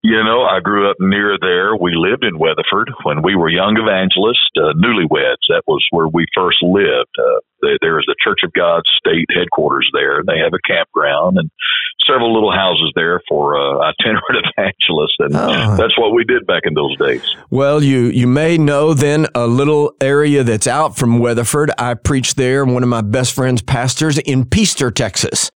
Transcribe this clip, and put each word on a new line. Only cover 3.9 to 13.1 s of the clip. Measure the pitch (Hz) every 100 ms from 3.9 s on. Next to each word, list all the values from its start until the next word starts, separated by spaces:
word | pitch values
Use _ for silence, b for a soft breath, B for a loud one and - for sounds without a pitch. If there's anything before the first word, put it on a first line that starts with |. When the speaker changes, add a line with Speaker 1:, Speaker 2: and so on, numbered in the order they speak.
| 95 95 92 107 123 - -
Speaker 1:
uh, | 78 78
newlyweds. | 98 110 80 76 67 64 -
That | 85 -
was | 76 -
where | 85 80
we | 80 82
first | - 90 82
lived. | 87 98 90 64 62 -
Uh, | 60 55 - _
there, | 73 69
there | 80 80
is | 69
the | 71
Church | - 101
of | 82
God | 90 87 85 - -
state | - 82 82
headquarters | 87 87 - 76 69 -
there. | 71 71 73 92
They | 82
have | 78
a | 87 -
campground | 85 82 - 73 71 87 92
and | 80 _ B B B - -
several | 127 117
little | 113 107
houses | 92 95 82 80
there | - 82